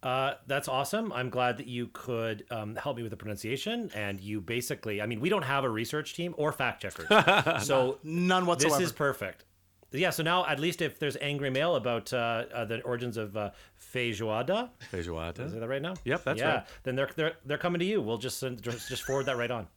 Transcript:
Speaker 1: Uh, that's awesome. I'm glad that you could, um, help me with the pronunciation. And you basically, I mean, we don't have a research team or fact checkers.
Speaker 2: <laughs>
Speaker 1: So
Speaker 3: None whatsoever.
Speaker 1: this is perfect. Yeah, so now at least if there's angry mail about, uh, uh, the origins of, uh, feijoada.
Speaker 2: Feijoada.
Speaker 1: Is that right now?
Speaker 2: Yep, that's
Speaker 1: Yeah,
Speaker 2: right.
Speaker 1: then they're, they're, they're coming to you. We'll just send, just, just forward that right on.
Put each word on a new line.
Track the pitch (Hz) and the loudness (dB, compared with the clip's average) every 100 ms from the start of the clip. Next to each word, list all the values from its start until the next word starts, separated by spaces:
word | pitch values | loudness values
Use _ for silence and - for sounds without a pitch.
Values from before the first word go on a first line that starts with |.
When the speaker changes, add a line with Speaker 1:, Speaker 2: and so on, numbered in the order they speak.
Speaker 1:
Uh, | 135 131 135 - - | 2 2 2 -2 -2
that's | 139 143 | -2 2
awesome. | 131 139 214 226 | 0 2 0 -2
I'm | 123 127 | -2 -2
glad | 123 123 113 | 2 2 2
that | 135 | -4
you | 120 120 | -4 -6
could, | - - 117 113 107 - | -6 -4 -2 0 -4 -6
um, | 113 107 117 | -6 -6 -4
help | 147 120 | -4 -4
me | |
with | 117 | -6
the | 95 | -6
pronunciation. | 104 101 107 135 208 233 214 | -8 -6 -4 -4 -2 -4 -4
And | 107 101 98 | -4 -4 -4
you | 98 107 | -4 -6
basically, | 90 117 120 147 110 101 | -2 -2 -2 -4 -2 -2
I | 107 | -2
mean, | 113 | 0
we | 151 | 0
don't | 202 | 0
have | 135 139 | 2 0
a | 131 | 2
research | 110 117 151 151 | 0 -2 -4 -4
team | - 175 160 | -6 -6 0
or | 151 | -2
fact | 151 127 - | 2 -2 0
checkers. | 98 - 82 | -8 -8 6
Speaker 2:
<laughs> | 208 170 190 156 151 | 8 8 6 6 2
Speaker 1:
So | 107 135 127 139 | 4 6 6 2
Speaker 3:
None | 151 165 180 185 180 | -4 0 4 4 4
whatsoever. | 170 151 151 | 4 4 4
Speaker 1:
this | 175 | 2
is | |
perfect. | - 143 131 98 - - _ _ _ - | 2 0 0 -6 -8 -20 _ _ _ -8
Yeah, | 131 180 | 0 0
so | - | 2
now | 160 180 160 | 2 2 2
at | 143 | 2
least | 165 165 | 0 0
if | 160 - | -2 0
there's | 147 - | -4 -2
angry | 143 143 139 | -2 0 0
mail | 131 160 156 | 2 4 2
about, | 117 117 - | 2 0 0
uh, | 127 117 113 120 | 0 2 0 -2
uh, | 123 | -4
the | 113 113 | -4 -2
origins | 123 120 123 110 | -2 -2 -2 -4
of, | 104 104 | -4 -2
uh, | 101 - - _ | -4 -6 -20 _
feijoada. | - 131 120 101 113 110 127 202 240 - - | -8 -2 -2 0 0 0 2 0 -2 -10 -8
Speaker 2:
Feijoada. | 95 85 80 82 85 135 | -6 -4 -4 -4 -6 -8
Speaker 1:
Is | |
that | 113 117 | -6 -4
right | 135 | -2
now? | 160 185 | -4 -6
Speaker 2:
Yep, | - 160 | -2 -2
that's | - 143 | 0 0
Speaker 1:
Yeah, | 143 | 2
Speaker 2:
right. | 139 - - | 0 -2 -10
Speaker 1:
then | - 127 | -4 -2
they're, | 135 | -2
they're, | - 156 - | 0 -2 -2
they're | 135 143 | -6 -2
coming | 180 175 | 0 0
to | |
you. | 185 214 | 2 0
We'll | 107 113 | 0 -2
just | 123 - | -2 -4
send, | 131 120 | -4 -4
just, | 107 117 - | -6 -6 -6
just | 127 | -6
forward | - 135 131 | 0 0 2
that | 123 | 0
right | 120 | 0
on. | 120 104 | -2 -6